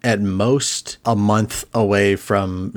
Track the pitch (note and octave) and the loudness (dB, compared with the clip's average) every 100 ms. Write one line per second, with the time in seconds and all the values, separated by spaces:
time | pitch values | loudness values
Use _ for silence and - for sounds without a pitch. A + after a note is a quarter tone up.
0 | B2 G#2+ G2+ F#2+ A2+ C#3 C3 - - - | -2 0 0 0 2 0 0 -6 -10 -6
1 | - G#2+ G#2 G#2+ A2 - - A#2 G#2 G2+ | -2 0 2 2 0 -6 -6 -2 2 4
2 | G2+ G2 - G2+ F#2+ F#2 F#2+ | 4 2 0 0 0 -4 -6